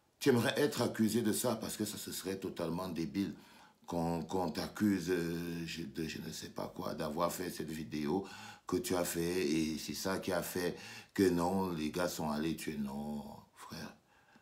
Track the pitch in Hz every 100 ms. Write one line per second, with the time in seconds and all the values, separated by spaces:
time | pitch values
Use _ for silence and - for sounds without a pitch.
0 | _ - 143 120 127 - 143 - 110 -
1 | 110 113 104 - 123 107 87 - 104 92
2 | - 80 92 95 90 82 82 85 92 85
3 | 78 95 90 - - - - _ - 85
4 | 82 85 78 92 85 87 80 - 104 95
5 | 85 90 85 85 85 85 82 85 69 85
6 | 78 - 80 - - - - - - 73
7 | 78 78 85 - 87 - 78 80 76 76
8 | 73 95 - - - - - 90 - 90
9 | 85 85 85 92 73 80 78 76 - 71
10 | 95 92 - 87 82 92 87 - - -
11 | - - 92 87 87 95 92 85 76 87
12 | 87 - 78 73 80 78 80 73 67 71
13 | 73 73 71 - - - - 82 87 -
14 | _ _ _ -